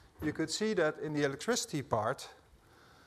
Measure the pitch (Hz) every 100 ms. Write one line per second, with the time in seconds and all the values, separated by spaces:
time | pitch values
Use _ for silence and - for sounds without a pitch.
0 | - - 156 147 156 - 214 190 156 151
1 | 156 147 143 139 - 151 - 151 123 117
2 | 110 139 - - - - - - - -